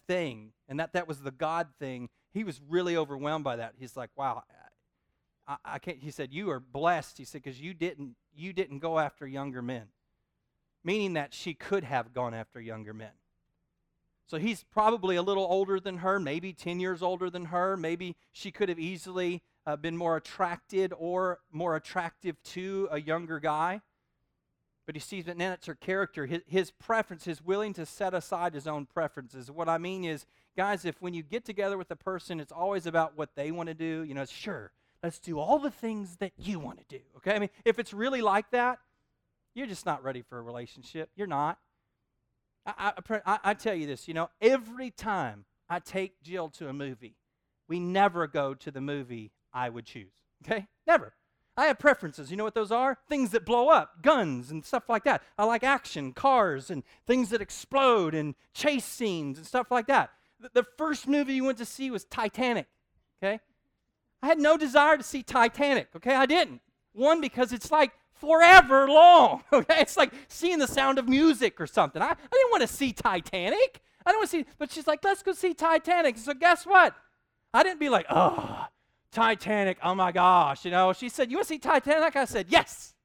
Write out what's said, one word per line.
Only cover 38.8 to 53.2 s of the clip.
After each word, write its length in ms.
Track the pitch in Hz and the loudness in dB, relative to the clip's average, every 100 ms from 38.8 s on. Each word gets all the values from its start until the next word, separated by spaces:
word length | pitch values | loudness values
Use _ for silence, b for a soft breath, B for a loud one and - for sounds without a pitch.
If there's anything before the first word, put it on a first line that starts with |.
| _ _ _ _ _ _ _ | _ _ _ _ _ _ _
you're 140 | 233 247 | -12 -12
just 180 | 180 175 | -8 -6
not 180 | 139 | -6
ready 180 | 135 123 | -6 -10
for 160 | - 123 | -12 -16
a 40 | |
relationship. 720 | 117 120 117 135 - 160 156 - | -12 -12 -14 -18 -16 -14 -12 -10
You're 120 | 202 | -6
not. 320 | 143 151 - _ _ _ _ _ _ _ _ _ _ - | -2 -4 -6 _ _ _ _ _ _ _ _ _ _ -16
I, 280 | - 196 - - | -6 -6 -6 -6
I, 120 | 214 185 | -4 -2
I, 140 | 214 | -2
I 100 | 196 | -2
tell 220 | 208 220 180 | -2 -4 -4
you 120 | 147 | -6
this, 200 | 131 - | -10 -8
you 60 | |
know, 160 | 160 165 _ | -6 -8 _
every 500 | 226 269 220 247 254 | 2 2 -2 -14 -14
time 540 | - 214 190 127 104 - _ - | -10 -6 -4 -6 -10 -20 _ -10
I 100 | 175 | -10
take 420 | - 190 190 _ | -8 -8 -8 _
Jill 280 | 147 185 156 | -12 -10 -10
to 180 | - 147 | -12 -12
a 40 | |
movie, 440 | 143 139 123 117 _ _ _ _ _ - | -10 -10 -12 -20 _ _ _ _ _ -8
we 120 | 170 | -6
never 480 | 175 190 202 175 151 | -2 2 2 0 -4
go 260 | 147 135 | -4 -4
to 180 | 135 156 | -6 -12
the 100 | 135 | -10
movie 500 | 143 143 123 117 107 _ _ | -8 -8 -10 -14 -16 _ _
I 160 | 123 123 | -8 -8
would 160 | 117 110 | -8 -14
choose, 280 | 113 92 _ _ _ - | -20 -20 _ _ _ -6
okay? 220 | 220 202 _ - | -6 -8 _ 0
Never. 260 | 311 110 _ _ _ _ - | 2 0 _ _ _ _ 0
I 80 | 302 | 0
have 120 | 247 | 4
preferences. 540 | 294 269 160 156 139 | 2 2 -2 -12 -10
You 60 | 190 | -8
know 60 | |
what 120 | 214 226 | -6 -4
those 160 | 208 | -2
are? 260 | 233 269 247 - | 0 -2 -4 -6
Things 220 | 285 | -4